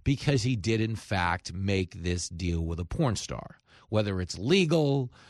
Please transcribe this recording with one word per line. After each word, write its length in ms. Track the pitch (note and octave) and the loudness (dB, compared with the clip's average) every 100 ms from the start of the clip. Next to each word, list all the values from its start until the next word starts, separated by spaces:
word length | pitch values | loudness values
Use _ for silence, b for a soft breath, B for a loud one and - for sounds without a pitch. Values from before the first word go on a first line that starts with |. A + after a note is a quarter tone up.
because 400 | - C#3 - C#3 | -2 0 2 2
he 140 | A#2+ A#2+ | 2 0
did, 240 | F#2 A2+ | 0 0
in 160 | A2 G#2+ | 0 -4
fact, 560 | - F#2+ F2 F2+ - | -4 0 0 -2 -4
make 400 | F2+ G2 G2 F#2 | -4 0 0 0
this 340 | F2+ F2 F2 - | -4 -2 -2 -4
deal 320 | E2+ F2+ E2+ | -4 -2 0
with 200 | E2 E2+ | -2 -4
a 60 | F2 | -4
porn 300 | - C#3+ G#2 | 0 0 0
star. 460 | - A#1+ - - b b b | -6 -10 -12 -18 b b b
Whether 320 | G#2+ G#2 F#2+ | 0 0 -2
it's 160 | F2+ E2+ | -4 -4
legal, 760 | A2 G3 E3 E3 D3 C#3 B2 B | 2 4 4 4 4 2 -2 B